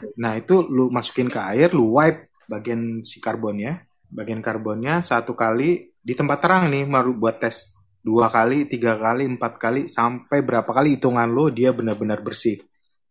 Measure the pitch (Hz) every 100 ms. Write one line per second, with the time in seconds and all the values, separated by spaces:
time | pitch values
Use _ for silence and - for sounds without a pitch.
0 | - - 117 110 - 185 165 131 127 123
1 | - - 123 117 98 110 170 175 110 127
2 | 160 160 - _ - 104 113 117 117 113
3 | 110 - 113 113 110 104 110 175 - _
4 | _ 104 110 113 113 110 107 107 127 170
5 | 170 120 117 139 113 113 156 175 - _
6 | 120 127 143 143 185 185 170 139 139 135
7 | 123 120 113 - 117 - - _ _ _
8 | 107 113 113 117 113 143 143 123 117 107
9 | 110 120 139 123 120 - 117 127 139 -
10 | 117 123 - 143 127 117 110 120 151 139
11 | 131 123 117 120 156 117 127 120 113 104
12 | 107 104 104 - 113 101 - _ _ _
13 | _